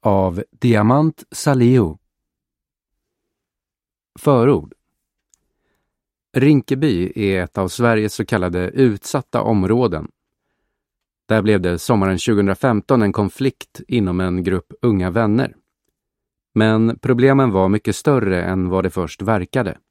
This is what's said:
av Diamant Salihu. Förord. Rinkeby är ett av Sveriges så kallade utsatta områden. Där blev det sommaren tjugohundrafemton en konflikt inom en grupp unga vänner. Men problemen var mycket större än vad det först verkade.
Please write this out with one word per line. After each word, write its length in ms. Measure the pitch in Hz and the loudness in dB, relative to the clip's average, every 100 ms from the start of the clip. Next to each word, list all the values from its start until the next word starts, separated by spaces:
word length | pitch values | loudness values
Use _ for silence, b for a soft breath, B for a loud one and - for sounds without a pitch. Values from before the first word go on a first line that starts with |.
av 420 | 117 98 95 87 - | 2 2 0 -2 -10
Diamant 720 | _ 123 110 107 131 156 - - | _ 0 2 4 2 0 -4 -16
Salihu. 640 | - - 135 120 127 92 78 _ _ _ _ _ _ _ _ _ _ _ _ _ _ _ _ _ _ _ _ _ - | -6 -2 2 4 4 2 -4 _ _ _ _ _ _ _ _ _ _ _ _ _ _ _ _ _ _ _ _ _ -6
Förord. 540 | - 135 120 117 73 - _ _ _ _ _ _ _ _ _ _ _ _ _ _ _ | 0 2 4 2 -2 -20 _ _ _ _ _ _ _ _ _ _ _ _ _ _ _
Rinkeby 760 | - 135 147 - 135 151 92 90 - | 0 4 4 2 -2 0 -2 -2 -2
är 280 | 101 95 | -2 -2
ett 140 | 90 - | -4 -4
av 100 | 92 | -6
Sveriges 460 | - 120 113 107 | 0 0 0 -2
så 120 | - 107 | -6 -4
kallade 440 | 110 90 87 90 | -2 -2 -4 -4
utsatta 720 | - 131 107 - 143 - 120 | 0 0 0 -6 -8 -4 -4
områden. 680 | 104 110 92 113 123 82 76 _ _ _ _ _ _ _ _ _ _ _ _ | -2 0 0 0 0 -4 -10 _ _ _ _ _ _ _ _ _ _ _ _
Där 160 | 110 | 0
blev 200 | 104 104 | 2 0
det 180 | 92 87 | 0 -4
sommaren 380 | - 117 95 92 | -2 0 0 0
tjugohundrafemton 840 | - 104 101 98 135 107 - 131 | 0 0 0 0 0 -2 0 2
en 120 | 104 | 2
konflikt 680 | 95 101 - 135 - - - - | 0 -4 -2 -4 -4 -20 -20 -6
inom 320 | 120 95 90 | -2 -2 -2
en 240 | 92 90 | -2 -2
grupp 300 | 92 92 - - | -2 -4 -6 -6
unga 280 | 123 101 92 | -2 0 -2
vänner. 460 | 90 110 110 135 - _ _ _ _ _ _ _ _ _ | -2 0 0 -2 -8 _ _ _ _ _ _ _ _ _
Men 460 | - 110 110 113 117 | 0 2 2 0 -2
problemen 520 | - 123 131 135 131 | -2 2 4 4 2
var 180 | 95 95 | 2 2
mycket 260 | 104 - 101 | 0 -2 -4
större 480 | - 139 104 90 | 0 0 0 -2
än 260 | 87 95 92 | -2 -4 -2
vad 140 | 92 | -2
det 60 | 92 | -2
först 320 | 90 85 - | -4 -8 -6
verkade. 560 | 107 107 90 135 104 - _ | -2 -2 -2 -4 -4 -8 _